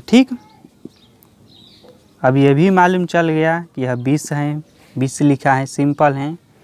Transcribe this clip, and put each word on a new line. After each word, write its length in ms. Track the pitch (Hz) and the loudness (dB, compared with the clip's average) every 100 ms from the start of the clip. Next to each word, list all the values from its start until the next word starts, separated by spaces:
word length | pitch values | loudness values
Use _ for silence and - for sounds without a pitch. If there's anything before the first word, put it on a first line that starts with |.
| - | 2
ठीक। 200 | 240 262 247 - _ - _ - _ _ _ _ _ _ - _ _ - _ _ _ | 2 2 -4 -16 _ -20 _ -20 _ _ _ _ _ _ -20 _ _ -20 _ _ _
अब 140 | 131 135 | 0 4
ये 160 | 139 | 4
भी 140 | 139 190 | 4 2
मालूम 360 | 185 180 185 175 | 4 2 0 -2
चल 220 | 170 165 | -2 0
गया 300 | 156 160 165 | 0 -2 -2
कि 180 | 170 - | -6 -8
यह 120 | 127 123 | -6 -4
बीस 360 | 127 147 - | -2 -2 -2
है, 300 | 147 147 151 - _ _ 131 | -4 -4 -6 -10 _ _ -6
बीस 240 | 131 - | -4 0
लिखा 320 | 147 139 143 | 0 2 0
है, 120 | 131 135 | 0 -2
सिंपल 460 | - 143 143 147 | -2 -2 0 0
है। 220 | 139 143 170 _ _ | 0 -6 -10 _ _